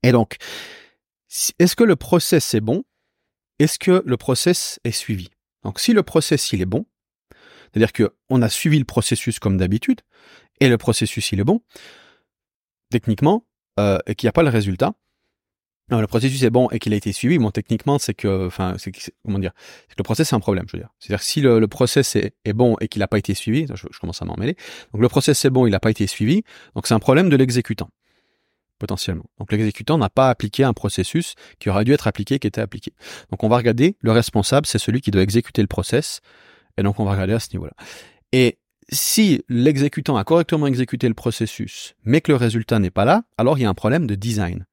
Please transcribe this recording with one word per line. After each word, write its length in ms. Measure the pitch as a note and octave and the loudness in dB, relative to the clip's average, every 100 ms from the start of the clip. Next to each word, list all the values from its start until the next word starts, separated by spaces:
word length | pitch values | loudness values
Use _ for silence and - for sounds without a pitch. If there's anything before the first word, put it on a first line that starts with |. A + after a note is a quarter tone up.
Et 100 | - | 4
donc, 260 | A#2+ A2 - - - - - - _ _ _ _ | 4 2 -4 -16 -16 -16 -20 -20 _ _ _ _
si, 260 | - - - | -6 -6 2
est-ce 160 | F3+ - | 2 4
que 80 | |
le 120 | A#3 E3 | 4 4
process 600 | - F3 - E3 - A#2 | 2 0 4 0 2 -2
est 40 | |
bon ? 240 | G#2+ D#3 C4 _ _ _ _ _ _ _ | 0 -4 -6 _ _ _ _ _ _ _
Est-ce 180 | D3+ - | -2 0
que 240 | - F#3 | 2 2
le 140 | - D#3+ | 2 -4
process 640 | - B2+ - F3+ - - | -2 0 2 0 -2 -8
est 80 | A#2+ | -6
suivi ? 380 | A2+ - G#2 F2 _ _ _ | -6 -4 -6 -6 _ _ _
Donc, 160 | G#2 G2+ | -12 -6
si 140 | - | 2
le 80 | A3+ | 2
process, 500 | F3 E3 D#3 D3 - | 4 0 2 -2 0
il 80 | G2 | -2
est 20 | F#2 | -2
bon, 220 | A2 G#3+ _ _ _ _ _ _ - _ | -4 -6 _ _ _ _ _ _ -20 _
c'est-à-dire 220 | - A2+ | 0 0
que 220 | - G#2+ _ _ | 2 -2 _ _
on 120 | C3 | 0
a 80 | A2+ | 2
suivi 300 | - D#3+ D3+ | 0 2 2
le 60 | B2+ | 2
processus 520 | - - A#2+ - A2+ | -2 -2 -2 -4 -4
comme 200 | G#2+ G2 | -2 0
d'habitude, 440 | F#2 G#2 - B3+ _ _ _ - _ _ | 0 -2 0 -4 _ _ _ -20 _ _
et 100 | C3+ | 2
le 100 | A#2 | 2
processus, 520 | - A2+ A2+ - - | 2 0 -2 -4 -4
il 80 | G2 | -2
est 40 | |
bon, 180 | G#2+ A3 _ - - - _ _ _ _ _ _ _ _ _ | 0 0 _ -20 -20 -20 _ _ _ _ _ _ _ _ _
techniquement, 560 | B2 - G#2+ C#3+ G#3+ _ _ _ - | -4 -2 0 2 2 _ _ _ -2
euh, 200 | G#2 F#2+ - | 0 0 -2
et 80 | G#2 | -4
qu'il 100 | A2+ | 0
n'y 40 | |
a 40 | |
pas 80 | C3 | 2
le 80 | D#3 | 2
résultat, 440 | A#2 G2+ F#2+ C#3 G#3+ _ _ _ _ _ _ _ _ _ | 2 -2 -2 -2 -4 _ _ _ _ _ _ _ _ _
non, 80 | A#2+ | -2
le 80 | G#2+ | 0
processus 340 | A#2 B2+ C3 | 0 -2 0
est 60 | B2+ | 2
bon 200 | A#2 B2+ | 2 0
et 100 | A2+ | -2
qu'il 140 | - | -2
a 20 | G#2 | -2
été 160 | G#2 | -2
suivi, 260 | F#2+ A#2+ F3 | -4 0 2
bon, 140 | G#2+ | 0
techniquement, 480 | - - A2 - C#3+ | -2 -4 -4 0 -2
c'est 140 | - | -2
que, 340 | G2+ G#2 F#2+ F#2 | -4 -2 -2 -4
enfin, 280 | - F#2 F#2 | -4 -6 -6
c'est 120 | - | -10
que, 100 | F#2 | -14
c'est, 120 | - - | -16 -16
comment 160 | - G2 | -6 -4
dire, 120 | F#2 - - - | -4 -8 -20 -20
c'est 140 | _ - | _ -10
que 40 | |
le 40 | |
process, 260 | G2 A2 D#3+ | -4 -2 0
c'est 60 | A#2+ | 0
un 40 | |
problème, 260 | G2 G2 - | 0 -2 -4
je 100 | F2 | -12
veux 40 | |
dire. 80 | - _ | -14 _
C'est-à-dire 200 | - G2+ | -8 -6
que 60 | - | -4
si 160 | - | 0
le, 180 | C#3 A2+ | 4 4
le 80 | A2 | 2
process 480 | - B2 - C3+ A2 | 0 0 2 0 0
est, 180 | G2+ _ - | -4 _ -6
est 80 | |
bon 240 | G#2+ B2 A2 | 0 2 2
et 80 | G#2+ | -4
qu'il 140 | - | -4
n'a 60 | G2 | -2
pas 120 | G#2 | -2
été 160 | - G2 | -2 -6
suivi, 320 | - A2+ D#3 | -2 -2 -2
je, 200 | - - | -10 -14
je 80 | - | -12
commence 220 | E2+ E2+ | -10 -8
à 40 | E2+ | -10
m'en 120 | E2 | -6
mêler, 180 | G#2+ F#3 - - - | -6 -6 -12 -20 -12
donc 80 | G2+ | 2
le 80 | A#2+ | 2
process 360 | - C3+ C#3+ C#3+ | 4 2 2 4
est 40 | |
bon, 160 | C3 B2 | 4 4
il 40 | |
n'a 80 | G2 | 2
pas 120 | A2+ | 0
été 160 | G#2+ G2 | 0 -2
suivi, 360 | - G#2+ F#3 - - - - | 0 2 2 0 -14 -14 -10
donc 120 | - | 0
c'est 60 | |
un 60 | A2 | 2
problème 300 | - C3+ F#3 | 4 4 6
de 60 | C#3+ | 4
l'exécutant, 540 | C3 B2 A#2 A2+ G#2 _ _ _ _ _ _ _ _ _ | 4 2 -2 -6 -8 _ _ _ _ _ _ _ _ _
potentiellement. 460 | G#2+ G#2 - E2+ - _ | -8 -6 -6 -8 -8 _
Donc 140 | G2+ | -6
l'exécutant 460 | G#2 A2 - - D#3 | -2 -2 -4 -2 0
n'a 120 | G#2 | 0
pas 200 | - C3 | 2 2
appliqué 340 | B2 G#2+ - | 2 -4 0
un 100 | C3+ | 0
processus 640 | A2 G#2 - - E3 E3+ - - _ | 0 -4 -4 -2 -2 -4 -10 -20 _
qui 100 | - | -2
aurait 140 | F#2+ | 0
dû 80 | G#2+ | 2
être 160 | D3 - | 2 2
appliqué, 320 | - G2+ C3+ | -4 -4 -2
qui 80 | A2 | -2
était 140 | G#2 | -4
appliqué. 320 | G#2 - - _ - - - | -8 -8 -16 _ -20 -20 -12
Donc 140 | - | -4
on 60 | A2 | 2
va 80 | A#2+ | 2
regarder, 400 | A#2 A#2 D#3 G3+ | 2 2 2 2
le 120 | C3+ | 2
responsable, 540 | A2+ A#2 - G2 C3+ D3+ | 2 2 0 2 0 0
c'est 120 | A2 | -4
celui 220 | - B2 | -2 -2
qui 100 | - | 0
doit 120 | G2 | 2
exécuter 380 | F#2+ G#2+ - - | 2 2 -2 -2
le 60 | G#2 | -2
process, 540 | - G2+ B2 D3+ - _ _ _ _ _ - | -2 -2 -2 -4 -10 _ _ _ _ _ -4
et 60 | |
donc 180 | G2+ G#2 | -2 0
on 20 | |
va 80 | G#2 | -2
regarder 220 | G2 F#2+ | -2 0
à 60 | A2 | -2
ce 100 | - | -4
niveau-là. 220 | F#2 E2 - - - - _ _ | -10 -12 -16 -20 -20 -20 _ _
Et 280 | B2+ B2 - _ _ _ | 2 2 0 _ _ _
si 540 | - - - G#3+ D3+ - | -6 -2 2 4 2 0
l'exécutant 640 | A#2+ B2+ C#3 C#3+ - D3 C3 | 0 2 2 -2 -2 -2 -2
a 80 | |
correctement 440 | G2 E3 E3 D#3+ C#3+ | 2 2 2 -2 0
exécuté 420 | B2+ B2+ - B2 | -2 -4 -2 -2
le 60 | A2 | -2
processus, 800 | - - A2+ - - - - _ G#2+ | -4 -4 -6 -6 -12 -12 -18 _ 0
mais 160 | C#3+ | 0
que 100 | - | 2
le 60 | C#3 | 2
résultat 420 | A#2 A2+ A2+ A2+ | 2 -2 -2 0
n'est 120 | F#2 | 0
pas 120 | F#2 | 0
là, 200 | G#2+ F#3+ A#3 - | 2 2 0 -2
alors 220 | A#2+ D3 | 0 2
il 40 | |
y 20 | A#2 | 0
a 40 | |
un 40 | |
problème 340 | F#2 G#2+ D3 C#3+ | 0 0 0 0
de 80 | G2+ | -4
design. 500 | A2 G#2+ F2+ F2+ F#2 | -4 -2 -4 -6 -12